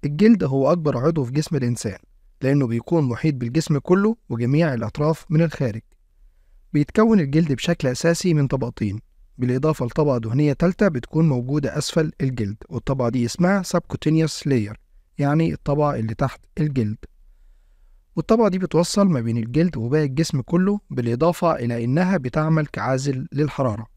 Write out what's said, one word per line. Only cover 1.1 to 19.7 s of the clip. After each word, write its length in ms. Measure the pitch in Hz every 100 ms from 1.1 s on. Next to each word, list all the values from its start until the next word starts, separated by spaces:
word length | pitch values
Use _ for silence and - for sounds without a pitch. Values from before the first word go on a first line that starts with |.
| 165
في 80 | 123
جسم 240 | 135 151 147
الإنسان، 420 | 120 120 110 90 _ _ _ _
لأنه 240 | 131 143 127
بيكون 380 | 113 - 170
محيط 300 | 139 113 160
بالجسم 440 | 139 120 143 - 147
كله 380 | - 185 208 226 _
وجميع 460 | 120 120 143 165
الأطراف 500 | 123 110 - 147 156 -
من 120 | 156
الخارج. 400 | 165 - 131 107 - _ _ _ - _ _ - _
بيتكون 480 | 151 147 - 220 220
الجلد 320 | 143 147 165
بشكل 360 | 131 - 170 139
أساسي 460 | 123 165 170 185
من 120 | 156 139
طبقتين، 540 | 135 123 - 107 104 _ _ - -
بالإضافة 480 | 123 127 151 156 120
لطبقة 320 | - 147 127
دهنية 340 | 113 123 147
تالتة 360 | 139 175 185 202
بتكون 400 | 139 - 156 165
موجودة 500 | 127 123 147 139 156
أسفل 340 | - - 156 -
الجلد، 360 | 135 123 101 107 -
والطبقة 400 | - - 135 120
دي 160 | 127
اسمها 380 | 120 - 180 202
subcutaneous 840 | 185 180 - 165 - 156 160 - 147
layer، 260 | 131 104 107 _ - _ -
يعني 340 | 143 151 165
الطبقة 420 | 151 - 143 147
اللي 200 | 127 110
تحت 260 | 107 135 - _ -
الجلد. 380 | 151 139 107 110 - _ - _ - _ _ _ - - _ -
والطبقة 320 | - 226 220
دي 100 | 185
بتوصل 500 | 185 156 170 - 196
ما 120 | 147
بين 160 | 117 117
الجلد 400 | 113 131 175